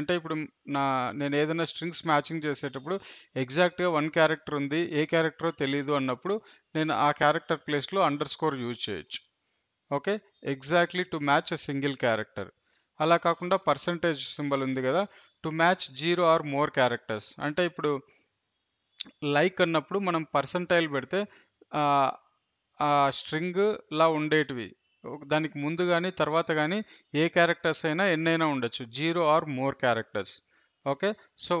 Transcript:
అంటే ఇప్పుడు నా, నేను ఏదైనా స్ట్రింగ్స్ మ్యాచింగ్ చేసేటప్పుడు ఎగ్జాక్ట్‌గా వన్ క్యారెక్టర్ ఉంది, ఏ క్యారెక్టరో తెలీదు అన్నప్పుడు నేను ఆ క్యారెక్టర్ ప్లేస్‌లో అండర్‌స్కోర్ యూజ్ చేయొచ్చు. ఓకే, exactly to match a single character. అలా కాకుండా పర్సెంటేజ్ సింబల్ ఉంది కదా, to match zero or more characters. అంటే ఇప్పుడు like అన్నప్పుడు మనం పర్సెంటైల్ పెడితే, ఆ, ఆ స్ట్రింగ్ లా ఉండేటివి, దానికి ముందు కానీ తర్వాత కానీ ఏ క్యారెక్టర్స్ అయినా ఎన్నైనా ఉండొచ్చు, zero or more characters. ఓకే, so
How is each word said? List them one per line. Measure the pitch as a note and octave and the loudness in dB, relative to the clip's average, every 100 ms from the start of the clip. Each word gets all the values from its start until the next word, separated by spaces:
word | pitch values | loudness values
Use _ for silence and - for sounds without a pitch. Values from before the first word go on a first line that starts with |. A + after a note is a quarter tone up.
అంటే | D3 F3+ | -2 -2
ఇప్పుడు | D#3+ D#3 D3+ _ - C#3+ | -2 -6 -6 _ -6 -2
నా, | C3+ C3 B2 C#3+ | 0 0 -2 -4
నేను | C#3+ C#3+ | -2 0
ఏదైనా | D#3 E3 D#3+ | 0 0 -4
స్ట్రింగ్స్ | - E3+ E3 E3 | -6 -10 -6 2
మ్యాచింగ్ | D3 C#3+ E3 D3+ | 2 2 -6 -4
చేసేటప్పుడు | C3+ C#3+ C3+ C#3 G3 - - - B2+ | -6 -6 -8 -8 -8 -8 -20 -10 -6
ఎగ్జాక్ట్‌గా | B2+ C#3+ F3+ E3+ F3+ D#3 | -4 0 0 2 0 0
వన్ | D#3 E3 | 0 4
క్యారెక్టర్ | D#3 D#3 - D3 | 4 2 -4 -4
ఉంది, | C#3 D#3 E3+ D3+ | -2 -2 -2 -2
ఏ | D#3 | 0
క్యారెక్టరో | E3 D#3+ - E3 - | 2 0 -2 -6 -2
తెలీదు | C3+ C#3+ C#3 D3 | -2 -2 0 -2
అన్నప్పుడు | C3 B2 F3+ G#3+ - - _ | 0 -4 -4 -6 -6 -20 _
నేను | D#3+ D#3 A2+ D3 | -2 0 2 2
ఆ | D3 | 4
క్యారెక్టర్ | D3 D#3 - D#3+ - | 4 2 0 -4 -2
ప్లేస్‌లో | D3 C3+ F#3+ E3+ | -4 -2 0 2
అండర్‌స్కోర్ | C#3+ D3 - D#3 C3+ A#2+ | 0 -4 -2 -2 -2 -6
యూజ్ | A#2 - | -6 -6
చేయొచ్చు. | F#2+ D#2 - _ _ _ _ _ _ - C#3+ | -8 -8 -14 _ _ _ _ _ _ -6 -4
ఓకే, | G3 G#3 _ _ - | -2 -4 _ _ -6
exactly | C#3 C3+ F3 F3 F3+ F3+ | -6 0 2 2 0 -4
to | D#3+ C#3+ | -2 2
match | D3 - D#3+ | 2 2 -8
a | - | -6
single | C#3 C#3+ C3+ | -4 -4 0
character. | B2 A2 G#2+ - F#2 _ _ _ _ - | 0 0 -2 -8 -10 _ _ _ _ -4
అలా | D#3 E3+ F3 | 2 2 2
కాకుండా | E3 F3 F#3 - | -2 -2 -2 0
పర్సెంటేజ్ | C#3 - F3 E3+ C#3+ C3+ - | -2 -2 -2 -2 -2 -6 -8
సింబల్ | C#3+ C#3 C3 | -2 -2 -2
ఉంది | C3 C3 | -2 0
కదా, | D#3+ G3+ - _ _ | 0 -2 -8 _ _
to | E3 D#3+ | -6 2
match | E3 F#3 - C3 | 2 2 -4 -6
zero | D#3+ F3 E3+ | -2 2 4
or | E3 D3+ | 4 2
more | C#3 D3 D3 | -2 0 2
characters. | B2 A#2 - G#2+ - - D3 | 2 2 -6 -8 -8 -8 -6
అంటే | D3+ F3 | -2 -2
ఇప్పుడు | D#3+ D#3 C#3 - _ _ _ _ _ _ _ _ - - - D3 C#3+ | 0 -2 -2 -6 _ _ _ _ _ _ _ _ -18 -18 -6 0 2
like | F3+ F#3 F3 | 2 2 2
అన్నప్పుడు | D#3+ D3 F#3+ F#3+ | 2 0 -2 0
మనం | E3 D#3 | -2 0
పర్సెంటైల్ | F#3+ - F3+ F3 F3 D#3+ C#3 | -2 0 -2 2 2 2 -2
పెడితే, | B2 F#3 G#3 - _ _ - D#3 | -2 -4 -4 -10 _ _ -8 -2
ఆ, | D3 C#3+ C3+ - _ _ _ _ _ - D3 | 2 4 2 0 _ _ _ _ _ -4 2
ఆ | C#3+ C#3 - | 4 4 0
స్ట్రింగ్ | - D#3 F3+ F3 G#3 G#3 - D#3 | -4 -4 -2 0 0 0 -4 2
లా | E3 D#3 | 2 2
ఉండేటివి, | D3+ D#3 C#3+ B2+ G2 - _ _ - D3 C#3+ | 2 2 0 -4 -8 -12 _ _ -14 -12 -2
దానికి | D3+ D#3 D3 | -2 -2 -4
ముందు | C#3+ E3 F3+ | -4 -2 2
కానీ | E3+ F#3 | 2 0
తర్వాత | F3+ D3+ D#3+ E3+ D#3 | -2 0 0 0 0
కానీ | D3+ G3+ G#3+ - _ D3 | 0 -2 -6 -16 _ 0
ఏ | D#3+ F3 | 2 4
క్యారెక్టర్స్ | E3+ E3+ E3+ D3+ E3 | 4 4 -2 -2 -2
అయినా | D#3 G3 D#3+ | 0 2 2
ఎన్నైనా | E3 E3 D#3+ C#3 | 2 2 2 0
ఉండొచ్చు, | A#2+ - A#2+ B2 | -2 -6 -10 -4
zero | D#3+ E3+ D#3 | -2 2 4
or | D#3 D#3+ C3 | 2 2 -2
more | C3+ C3 B2+ | -2 0 0
characters. | A2+ - G#2+ F#2+ - _ _ _ _ C#3+ | 0 -2 -6 -6 -10 _ _ _ _ -6
ఓకే, | C#3 G3 A3 _ - | -2 -2 -4 _ -14
so | - F3 | -4 -4